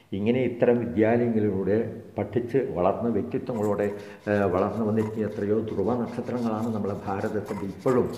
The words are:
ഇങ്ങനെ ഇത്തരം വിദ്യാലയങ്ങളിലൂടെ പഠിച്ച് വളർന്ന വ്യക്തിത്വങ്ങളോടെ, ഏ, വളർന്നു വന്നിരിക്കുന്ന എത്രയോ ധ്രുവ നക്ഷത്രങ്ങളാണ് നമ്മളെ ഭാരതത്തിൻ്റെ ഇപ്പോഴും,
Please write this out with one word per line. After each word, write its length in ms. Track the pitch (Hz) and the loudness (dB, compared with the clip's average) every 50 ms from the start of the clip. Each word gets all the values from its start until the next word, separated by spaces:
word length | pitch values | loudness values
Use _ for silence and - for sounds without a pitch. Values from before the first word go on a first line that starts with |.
| - _ 104 | -12 _ -6
ഇങ്ങനെ 280 | 95 104 110 120 131 | -2 0 2 2 2
ഇത്തരം 380 | 127 117 - - 131 123 120 120 | 2 0 0 4 6 6 6 6
വിദ്യാലയങ്ങളിലൂടെ 1200 | 113 95 82 104 110 107 120 120 120 117 110 110 104 104 95 95 95 92 104 113 113 110 - - - - - 107 | 2 0 2 4 4 6 4 4 4 2 2 2 2 2 2 0 2 2 2 2 0 -2 -6 -10 -14 -8 -6 -6
പഠിച്ച് 400 | 101 - - 120 117 - - 131 117 - - | -4 -2 -2 -2 -2 0 0 0 0 0 0
വളർന്ന 320 | 85 90 95 101 95 113 120 | 2 2 2 2 2 0 0
വ്യക്തിത്വങ്ങളോടെ, 800 | 113 98 87 - - 127 - - 123 107 104 107 101 98 104 104 101 - - - - - - 104 | 0 0 -2 -2 -4 -6 -4 -4 -4 -2 0 0 0 0 0 -2 -2 -4 -10 -14 -16 -8 -2 0
ഏ, 40 | 104 101 101 95 90 | 2 2 2 2 2
വളർന്നു 300 | 92 101 101 101 113 113 | 2 2 0 0 -2 -2
വന്നിരിക്കുന്ന 420 | 104 110 110 107 107 - 113 104 101 | 0 0 0 0 0 -2 -4 -4 -4
എത്രയോ 320 | - - 101 101 107 113 | -4 -2 0 0 0 0
ധ്രുവ 400 | 110 110 - 98 92 104 123 120 | 0 -2 -2 -2 0 0 0 -2
നക്ഷത്രങ്ങളാണ് 680 | 113 - - 123 - - 117 123 117 113 107 107 117 120 110 | -2 -4 -6 -6 -6 -4 -4 -4 -2 -2 -2 -2 -2 -4 -2
നമ്മളെ 220 | 104 98 98 101 87 - | -2 -2 -4 -4 -4 -6
ഭാരതത്തിൻ്റെ 600 | 104 98 98 107 107 95 104 95 - 104 95 101 | -6 -4 -4 -4 -4 -4 -4 -6 -6 -6 -8 -8
ഇപ്പോഴും, 420 | 98 87 - - 135 127 123 90 80 - | -8 -8 -4 0 2 2 2 2 0 -2